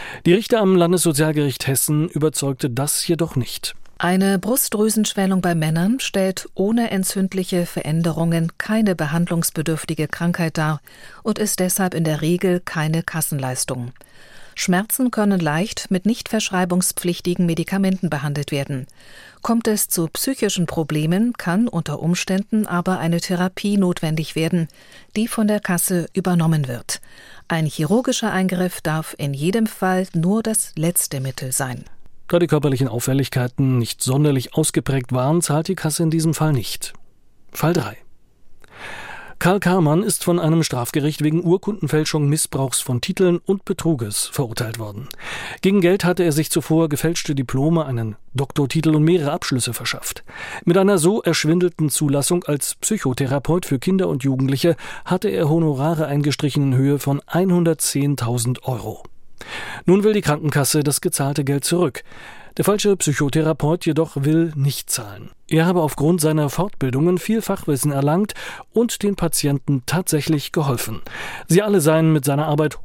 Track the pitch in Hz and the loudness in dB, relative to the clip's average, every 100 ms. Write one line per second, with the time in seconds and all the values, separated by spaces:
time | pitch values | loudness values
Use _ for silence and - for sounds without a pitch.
0 | - - 165 190 220 226 190 185 170 180 | -12 -2 4 4 4 4 6 6 6 4
1 | 170 143 156 151 143 123 - 131 - 151 | 2 2 2 2 0 0 -2 0 2 2
2 | 160 147 156 - 139 131 139 120 143 - | 0 0 0 0 -2 -2 -2 -2 -2 -2
3 | - 160 165 135 - - - - - - | 0 0 0 -2 -4 -6 -10 -10 -14 -4
4 | 175 185 196 196 196 262 - 208 220 214 | 0 2 2 2 0 0 0 0 2 2
5 | 208 - 190 190 180 170 156 165 185 262 | 0 0 0 2 2 0 0 2 2 0
6 | - 196 190 185 - - 196 233 233 196 | -2 0 0 -2 -6 -2 0 2 0 0
7 | 190 196 190 190 185 180 175 - - 160 | -2 -2 -2 -2 -2 -2 -2 -4 -2 0
8 | 170 156 165 165 165 - - 220 208 180 | 0 0 0 0 -2 -4 -2 0 2 0
9 | 147 170 175 170 160 - 156 156 - 160 | -2 0 0 0 -2 -2 -2 -2 -4 -4
10 | 151 - 170 175 160 170 156 151 - - | -4 -2 -2 0 -2 0 -2 -2 -8 -20
11 | - - - 214 214 - 185 180 185 165 | -20 -10 -4 -2 -2 0 0 0 0 0
12 | 160 151 156 180 190 180 - 165 156 160 | 0 0 0 2 2 0 -2 -4 0 0
13 | - 165 - 147 131 127 - 131 120 - | -2 -4 -2 -2 -4 -4 -4 -6 -8 -12
14 | - - - - - - - 180 214 - | -20 -20 -20 -20 -16 -6 2 2 2 0
15 | 254 226 208 190 160 156 208 - - 185 | 0 2 2 2 2 0 -2 -4 -2 0
16 | 202 233 - 220 - 185 185 185 - - | 0 -2 -2 -4 -2 0 2 2 0 -2
17 | 180 175 180 175 175 165 165 190 190 190 | -2 -2 -2 0 2 0 -2 0 2 0
18 | 170 151 143 143 143 143 139 139 135 - | -2 -2 -2 -4 -2 -4 -4 -6 -8 -16
19 | - - - - - 233 226 214 - - | -20 -20 -20 -8 -2 0 2 0 0 -2
20 | 160 - - 269 208 185 165 - 156 151 | -2 -2 -4 -2 -2 0 -2 -2 -2 -2
21 | 156 185 240 - - 180 240 170 160 147 | 0 2 0 -2 -2 0 0 -2 -4 -4
22 | 160 180 - 190 196 214 208 175 175 175 | -2 -2 0 -2 0 -2 0 -2 0 0
23 | 160 170 - 180 180 - 202 202 180 175 | 0 -2 0 -2 -2 -2 -2 2 2 0
24 | 160 160 156 - 160 175 165 - - - | -2 -2 -4 -2 0 0 -2 -8 -20 -20
25 | - 214 233 - 214 208 - 175 - 180 | -8 -4 -2 0 0 0 0 -2 0 -2
26 | 160 - 185 175 165 160 131 120 - - | -2 -2 0 2 4 2 0 -6 -8 -12
27 | - - - - - 165 156 - 151 220 | -12 -20 -20 -16 -4 -2 -2 -2 2 2
28 | 262 254 214 185 185 180 180 - 160 156 | 2 0 0 0 0 0 -2 -2 -4 -4
29 | 156 - 143 139 160 226 226 - 185 185 | -4 -6 -6 -2 0 0 0 0 0 0
30 | 185 170 170 214 226 214 - - 160 180 | 0 0 2 0 0 -2 -4 -2 -2 0
31 | - 139 131 - 131 - 131 120 - - | -2 -4 -6 -6 -6 -4 -4 -8 -12 -16
32 | - - - 175 175 151 147 131 135 120 | -16 -16 0 2 4 4 2 2 0 -2
33 | - 135 131 131 123 - 135 127 113 - | 0 0 0 0 -2 0 2 2 0 -2
34 | 127 135 151 135 - - 151 - - 135 | 0 2 4 2 -2 -2 0 0 0 -2
35 | 127 127 131 170 - 147 160 185 156 151 | 0 0 2 2 2 0 0 -2 -2 0
36 | 165 160 160 151 156 139 104 - - - | 0 2 0 2 2 0 -2 -6 -10 -12
37 | - - - - - - 151 175 - - | -18 -20 -20 -20 -16 -4 0 0 -2 -8
38 | - - _ _ - - - - - - | -18 -20 _ _ -20 -20 -20 -18 -16 -14
39 | - - - - 175 196 180 185 151 160 | -14 -16 -14 -2 2 2 2 4 4 4
40 | 214 - - 175 160 165 151 127 120 156 | 2 -2 0 2 2 2 2 -2 -2 -2
41 | 143 147 151 160 175 185 - 214 143 156 | -2 0 0 2 2 0 0 -4 0 0
42 | 156 156 143 156 - - 135 - - 123 | 0 0 2 2 0 -2 -2 -2 -2 -2
43 | - 185 185 175 - 196 - 190 165 147 | -2 2 2 2 0 -2 -2 -2 0 0
44 | 104 104 - - 123 113 113 110 107 101 | -2 -4 -4 -4 -4 -4 -6 -6 -10 -10
45 | - - - - - - 185 202 175 196 | -12 -12 -12 -10 -12 -2 2 4 4 4
46 | 175 180 175 147 156 165 - 160 160 143 | 2 2 2 2 0 0 2 2 2 0
47 | 160 113 - 139 123 131 151 165 143 120 | -2 -2 -2 -2 -2 0 2 2 0 -2
48 | 110 98 - 127 143 - 139 160 156 156 | -4 -8 -8 -6 -4 0 0 2 2 4
49 | 156 180 143 165 - 131 117 113 120 - | 4 4 2 -2 -2 -2 -2 -6 -6 -6
50 | - - - - - - - 180 196 196 | -8 -12 -14 -16 -12 -6 2 4 4 4
51 | 160 220 - 156 151 175 175 - 147 - | 4 2 0 0 2 2 2 0 -2 0
52 | 147 143 135 175 - 147 - - - 220 | 0 2 0 0 0 -4 -4 -4 -2 -2
53 | 135 123 135 143 - 170 - 135 - 190 | -2 -2 0 -2 0 -2 0 -2 2 2
54 | 175 147 135 131 135 135 127 - - - | 2 0 0 2 2 2 2 2 -2 -10
55 | - 185 208 190 156 165 160 131 151 160 | -2 -2 0 0 2 2 2 2 0 0
56 | 147 143 147 139 147 147 139 131 139 143 | 0 0 0 0 0 2 2 4 4 2
57 | 143 143 - 165 190 175 170 156 - 139 | 0 -2 0 0 4 4 4 2 0 0
58 | 143 139 117 123 117 123 - 120 104 - | 0 0 -2 -2 -2 -2 -4 -6 -6 -10
59 | - - - - - - - - - 190 | -14 -16 -16 -16 -14 -12 -10 -4 2 4
60 | 208 208 156 151 156 147 131 156 147 139 | 6 4 2 0 0 0 2 2 0 0
61 | 180 - 139 147 139 143 - 175 165 - | -2 -2 -2 -2 0 0 0 0 0 -2
62 | - - - - - - - 208 208 190 | -14 -18 -18 -20 -10 -2 0 2 2 2
63 | - 143 143 160 156 151 147 175 - 151 | 2 0 2 2 2 2 0 0 0 0
64 | 160 143 143 160 165 151 139 123 - - | 0 0 2 2 2 2 0 0 -4 -6
65 | 98 98 101 - - 156 170 180 151 - | -8 -14 -16 -16 -2 2 4 4 2 2
66 | 147 175 156 156 147 - 202 - 131 131 | 2 2 2 2 0 -2 -4 -2 -2 2
67 | 165 180 - 220 202 190 - 139 151 139 | 2 2 0 -2 0 -4 -2 0 0 0
68 | 143 170 214 - - - - 220 233 - | 2 2 0 -4 -14 -14 -4 0 0 0
69 | 208 196 170 - 147 139 - 139 - 170 | -2 0 -2 0 0 0 0 -2 0 -2
70 | 190 156 139 151 - - 139 123 - - | 0 0 0 0 0 -2 0 -2 -4 -8
71 | - - - - - 170 208 202 151 160 | -10 -12 -12 -8 2 2 4 4 6 6
72 | 160 156 143 139 156 147 156 - | 6 4 2 0 2 2 0 -2